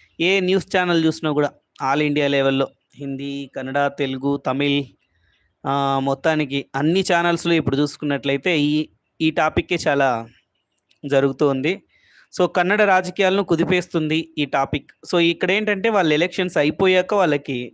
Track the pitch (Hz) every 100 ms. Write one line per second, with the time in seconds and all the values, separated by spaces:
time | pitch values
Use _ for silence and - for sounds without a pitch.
0 | _ _ 170 196 185 190 - 190 180 170
1 | 160 156 156 147 147 - _ _ 139 143
2 | 151 147 143 139 135 135 135 - _ -
3 | 139 135 139 139 139 139 131 139 143 143
4 | 139 131 139 139 135 131 143 143 135 _
5 | _ _ _ _ _ _ 139 139 139 135
6 | 135 135 165 156 147 139 - 135 147 185
7 | 185 175 175 170 170 165 131 139 147 -
8 | 151 143 139 139 185 165 147 151 156 _
9 | _ _ 160 156 156 175 165 170 - 139
10 | 135 117 113 _ _ _ _ _ _ _
11 | 143 139 139 131 147 135 139 196 - _
12 | _ _ _ - 180 180 180 208 208 185
13 | 175 175 190 196 196 165 160 180 180 170
14 | 156 156 165 - 143 139 135 147 - _
15 | - 180 170 170 180 196 214 202 202 214
16 | 170 151 175 - 180 165 147 156 190 185
17 | 180 208 175 143 143 127 123